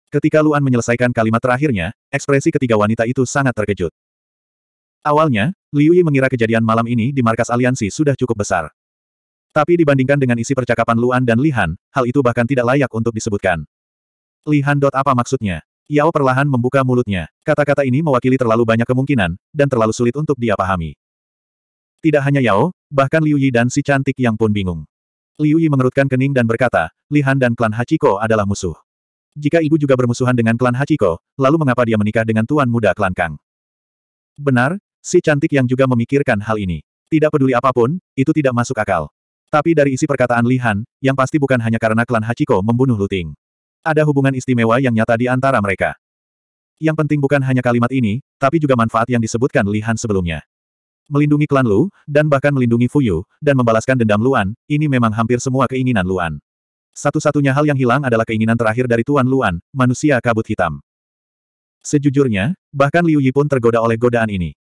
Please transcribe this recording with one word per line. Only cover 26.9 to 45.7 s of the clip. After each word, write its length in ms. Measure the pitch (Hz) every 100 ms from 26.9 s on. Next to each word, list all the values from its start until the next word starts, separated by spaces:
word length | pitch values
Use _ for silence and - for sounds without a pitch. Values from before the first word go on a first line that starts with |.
| - _
"Li 80 | 147 135
Han 80 | 135
dan 160 | 123
klan 240 | 117 113 107
Hachiko 480 | 120 156 135 101
adalah 240 | 110 110 101
musuh. 320 | 101 92 78 _ _ _ _ _ 147
Jika 240 | 147 165
ibu 160 | 151 160
juga 240 | 143 131
bermusuhan 400 | 123 117 123 123
dengan 160 | 113 117
klan 240 | 123 120
Hachiko, 400 | 147 151 95 82 _ -
lalu 320 | 135 160 143
mengapa 160 | 120
dia 160 | 113 110
menikah 240 | 104 113
dengan 240 | 110 110 113
tuan 240 | 147 127
muda 240 | 117 104 87
klan 160 | 95
Kang?" 240 | 92 85 76 _ _ _ _ _ _ _ _ _ -
Benar, 400 | 143 123 131 196 - _
si 160 | - 175
cantik 320 | 170 143 160
yang 160 | 139 127
juga 160 | 127
memikirkan 560 | 131 123 120 139 139 107
hal 160 | 104 107
ini. 240 | 95 78 - _ _
Tidak 160 | 160 151
peduli 240 | 147 131
apapun, 480 | 123 131 123 151 180 - -
itu 160 | 135
tidak 240 | 156 135 120
masuk 240 | 120 120
akal. 320 | 101 87 73 _ _ _ _
Tapi 240 | 151 151 156
dari 180 | 139
isi 140 | 131 147
perkataan 400 | 135 123 120 120
Li 100 | 127
Han, 240 | 123 101 113 _
yang 100 | 135
pasti 240 | 135 131 156
bukan 220 | 135 127
hanya 160 | 113 113
karena 300 | 117 110 120
klan 180 | 117 110
Hachiko 380 | 117 147 104
membunuh 320 | 104 120 135 110
Lu 100 | 98
Ting. 300 | 98 80 71 _ _ _ _
Ada 240 | 165 151 151
hubungan 260 | 139 135
istimewa 460 | 131 - 123 113 120
yang 160 | 131 113
nyata 240 | 110 117
di 80 | 123
antara 320 | 127 135 127
mereka. 340 | 101